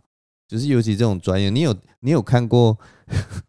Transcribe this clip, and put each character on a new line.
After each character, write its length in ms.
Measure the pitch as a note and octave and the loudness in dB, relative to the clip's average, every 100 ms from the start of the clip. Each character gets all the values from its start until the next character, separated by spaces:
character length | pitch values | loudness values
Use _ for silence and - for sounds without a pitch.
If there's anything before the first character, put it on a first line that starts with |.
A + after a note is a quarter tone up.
| _ _ _ _ _ | _ _ _ _ _
就 100 | A2 | -6
是 80 | C#3+ | 0
尤 160 | B2 | 0
其 140 | A2 G2+ | 0 0
这 80 | |
种 140 | A#2 F#2 | 0 -2
专 200 | F#2+ F#2+ | -2 -2
业， 80 | G2 | 0
你 120 | A#2+ | 0
有， 120 | E3 G2 - _ | -2 -4 -8 _
你 100 | B2 | -2
有 100 | D#3 | -2
看 280 | - B2 A#2 | 2 0 2
过， 280 | A#2+ A2+ G#2+ - _ - - - - | 4 4 2 -8 _ -6 -6 -6 -12